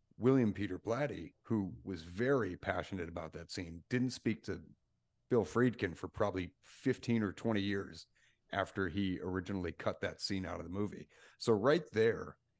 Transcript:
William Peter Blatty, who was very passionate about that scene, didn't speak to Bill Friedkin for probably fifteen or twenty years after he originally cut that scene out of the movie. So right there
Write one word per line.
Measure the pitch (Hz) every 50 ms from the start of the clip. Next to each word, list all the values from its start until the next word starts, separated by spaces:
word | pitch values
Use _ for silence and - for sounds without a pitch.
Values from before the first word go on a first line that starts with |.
| _ _ _ -
William | 104 123 135 135 123 107 95
Peter | 92 101 98 90 90
Blatty, | - - 113 127 147 143 104 87 85 73 - _ _
who | - 117 110 98 90 - - -
was | 95 95 85 80
very | 85 87 92 120 147 147 135 110 95 90
passionate | 82 - 101 92 90 82 - - 95 87 85
about | 85 87 82 80 -
that | 82 85 -
scene, | - - 92 85 82 85 - -
didn't | - 127 123 127
speak | 123 - - 120 107 107 -
to | - 95 85 82 - - _ _ _ _ _ _ _ _ _ _ -
Bill | 127 120 101
Friedkin | - - 117 123 127 110 - - 95 82
for | - - 87
probably | - - 110 101 98 95 90 85 - _ _
fifteen | - - - - 135 123 - - - 117 117 110
or | 98 -
twenty | - - 113 110 104
years | 98 101 101 98 95 82 82 82 - _ _ _ _ _ _ _ _ - -
after | 101 95 - - - 95 90
he | 76 101 101 95 90 - -
originally | 92 90 92 90 - 101 95 87 85 78
cut | - - 113 92 -
that | - 95 80 -
scene | - - 104 95 92
out | 85 87 85
of | 85
the | 82 87
movie. | 98 104 101 - - - - _ - - - - -
So | - - 117
right | 104 98 131 147 175 165 - -
there | 110 110 117 107 85 87 85 - _ _ _ _ _